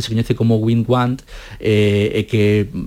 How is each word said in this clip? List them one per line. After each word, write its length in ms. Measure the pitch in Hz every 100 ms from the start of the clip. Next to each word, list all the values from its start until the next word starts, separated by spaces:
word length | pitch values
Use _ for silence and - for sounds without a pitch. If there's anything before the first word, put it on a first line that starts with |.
| -
se 80 |
coñece 240 | 110 117 120
como 240 | 113 110
Wind 240 | 113 117 113
Wand, 400 | 123 123 131 - - - -
eh, 560 | - 104 104 101 104
e 160 | 110 107
que 400 | 110 104 104 101 -